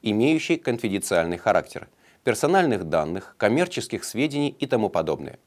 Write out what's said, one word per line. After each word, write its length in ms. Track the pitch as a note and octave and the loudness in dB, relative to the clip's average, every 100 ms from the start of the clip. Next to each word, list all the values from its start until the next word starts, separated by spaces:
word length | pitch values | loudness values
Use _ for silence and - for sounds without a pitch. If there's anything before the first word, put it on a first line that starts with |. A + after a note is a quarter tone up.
имеющей 540 | A2+ G#2 C3 D#3 - E3 | 0 2 4 2 0 -2
конфиденциальный 800 | - A#2 A2 F#2+ - F2+ E2 F2 | -2 -2 -2 -2 0 0 2 0
характер, 500 | - F2+ D#2 - - _ _ _ | 2 2 0 -12 -16 _ _ _
персональных 600 | - A2+ D3 G3 E3+ G#2+ | -2 0 2 4 4 0
данных, 500 | E2+ D#2+ D#2 F#2 - - | 0 0 0 -6 -10 0
коммерческих 640 | G#2 B2+ F3+ - - A2 | 2 2 0 -4 -6 -8
сведений 520 | - - D3 C#3+ C#3+ C3+ | -6 -2 -2 0 -2 -4
и 80 | C3 | -2
тому 220 | B2 G#2 | 0 0
подобное. 500 | - D#2 D2+ C#2+ - | 0 -2 -4 -6 -14